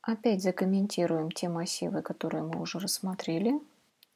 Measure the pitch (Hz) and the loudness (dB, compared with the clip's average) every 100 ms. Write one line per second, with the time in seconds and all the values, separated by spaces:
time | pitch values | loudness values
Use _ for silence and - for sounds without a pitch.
0 | - 220 240 196 185 180 190 196 202 - | -2 0 2 4 2 2 2 4 2 2
1 | 175 165 160 - 175 170 175 - 156 185 | 2 2 0 -2 -2 -2 -2 -2 -2 -2
2 | 160 196 165 156 156 170 - - 190 - | -4 -4 -2 -2 -2 -4 -4 -4 -4 -2
3 | 190 185 - 165 214 294 - _ _ _ | -4 -4 -2 2 2 2 -2 _ _ _
4 | - | -20